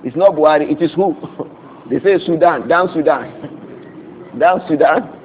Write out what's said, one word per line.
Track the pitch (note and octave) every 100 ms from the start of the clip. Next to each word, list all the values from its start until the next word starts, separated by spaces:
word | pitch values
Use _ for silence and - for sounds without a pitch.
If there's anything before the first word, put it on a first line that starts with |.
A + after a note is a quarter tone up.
It's | C3 C3+
not | G3
Buhari, | D#3 D3+ D3+ D3
it | D3+
is | D#3+
who? | D#3+ G3 - - - F#2+
<laughs> | - - - -
They | C#3
say | G3 F#3 -
Sudan, | E3 F3 C#3+ A#2+
down | E3+ F3+
Sudan. | D#3+ D3+ C#3 - - - -
<laughs> | - - - - - - - A#2+
Down | E3 F#3 -
Sudan. | D3+ - G#3 - -